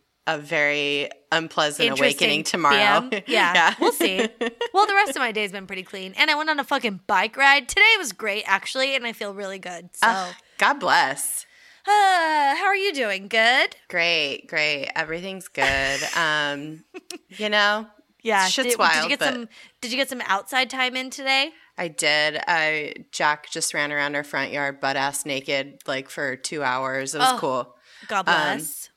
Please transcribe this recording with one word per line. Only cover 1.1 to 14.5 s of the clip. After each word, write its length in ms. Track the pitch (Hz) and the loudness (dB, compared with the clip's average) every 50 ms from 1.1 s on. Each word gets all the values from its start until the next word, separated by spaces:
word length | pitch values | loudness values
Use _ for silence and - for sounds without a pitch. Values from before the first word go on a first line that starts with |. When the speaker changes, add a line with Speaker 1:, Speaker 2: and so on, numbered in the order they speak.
| - _ _ - - | -8 _ _ -2 -2
Speaker 1:
unpleasant 560 | 165 165 160 - - 156 147 143 - 214 233 | -2 -2 -2 -2 0 0 0 0 0 0 0
Speaker 2:
Interesting 400 | 135 131 139 139 143 - - - | 2 2 2 2 2 2 0 0
Speaker 1:
awakening 160 | 147 151 151 | 0 0 -2
tomorrow. 560 | - - 190 160 147 143 139 - - 202 220 | -2 -2 2 4 4 4 6 6 4 4 4
<laughs> 100 | 247 254 | 2 0
Speaker 2:
P 60 | 240 | -6
M. 60 | 202 185 | -6 -4
Yeah, 260 | - 254 214 190 175 180 | -2 2 2 2 4 6
Speaker 1:
Yeah. 200 | 180 165 170 220 - | 6 6 6 4 4
Speaker 2:
we'll 140 | 320 427 466 | 2 2 2
see. 340 | - 240 202 185 190 233 220 - | 2 2 0 2 0 -2 -2 -2
Speaker 1:
<laughs> 40 | - 240 233 233 - 466 466 - | -4 -6 -6 -4 -4 -6 -2 2
Speaker 2:
Well, 120 | 370 415 | 2 2
the 80 | 427 392 | 4 4
rest 160 | 403 415 392 269 | 2 2 2 0
of 40 | |
my 160 | 320 262 233 214 | -2 -2 -2 -2
day's 180 | 214 214 196 | -2 -4 -4
been 160 | 180 202 190 | -6 -10 -12
pretty 160 | 185 196 185 185 | -10 -10 -12 -12
clean. 300 | - - 196 190 190 190 | -10 -12 -12 -12 -8 0
And 140 | - 285 311 | 0 2 2
I 60 | 302 | 2
went 140 | 294 311 311 | 0 0 -2
on 100 | 311 285 | -2 -2
a 40 | 269 | -2
fucking 360 | - 294 269 262 226 196 180 _ - | -2 -2 -2 -2 -2 -6 -6 _ 0
bike 280 | 214 185 196 220 220 | 2 2 2 0 0
ride. 320 | 262 269 277 277 285 277 277 | 4 6 6 6 6 2 0
Today 220 | - 392 415 440 453 415 | 2 4 6 6 6 4
was 140 | 349 240 185 | 0 -4 -8
great, 320 | - 214 214 196 214 202 | -8 -6 -6 -4 -4 -2
actually, 480 | - 196 196 - - - 262 262 269 269 | 0 0 0 -2 -4 -4 -2 -2 -2 -2
and 100 | 269 240 | -4 -4
I 80 | 233 220 | -6 -8
feel 220 | - 226 202 196 | -8 -10 -10 -10
really 240 | 196 202 190 196 196 | -10 -10 -10 -10 -12
good. 300 | 185 180 180 170 175 175 - | -12 -14 -14 -14 -16 -12 -4
So. 120 | - - | 2 2
Speaker 1:
Ugh, 280 | 214 196 196 185 180 175 - - _ _ - | 2 2 2 -4 -8 -10 -16 -20 _ _ 0
God 160 | 196 220 294 | 2 2 2
bless. 720 | 294 202 156 131 170 156 131 139 - - - - - - _ _ - - - - _ - | 2 2 2 4 4 4 2 0 -4 -6 -6 -6 -8 -10 _ _ -20 -20 -20 -20 _ -2
Speaker 2:
Uh, 60 | - 415 415 403 381 370 349 330 320 311 302 285 277 277 | 2 4 4 6 4 4 4 2 2 2 2 2 2 2
how 120 | 330 381 | 2 2
are 100 | 392 403 | 0 2
you 160 | 392 381 403 311 | 2 0 0 -2
doing? 340 | 277 247 214 196 190 196 | -2 -2 -2 -2 -4 -6
Good? 480 | 202 226 226 220 233 254 277 330 392 - - _ - | -2 2 4 4 4 4 4 2 0 -2 -10 _ -8
Speaker 1:
Great, 580 | - 175 165 170 170 160 151 139 131 - - | -2 0 0 2 2 0 0 -2 -4 -8 -10
great. 460 | - | -6